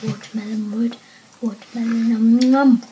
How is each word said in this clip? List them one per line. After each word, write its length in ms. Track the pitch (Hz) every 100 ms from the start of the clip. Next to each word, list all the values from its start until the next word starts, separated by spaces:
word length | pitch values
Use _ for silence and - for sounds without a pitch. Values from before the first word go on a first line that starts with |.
watermelon 680 | 220 - - 220 208 220 214
wood, 260 | 208 233 - _ - _ _
watermelon 680 | 233 202 - 240 226 226 226
num 420 | 226 226 240 254
num. 400 | 262 277 240 -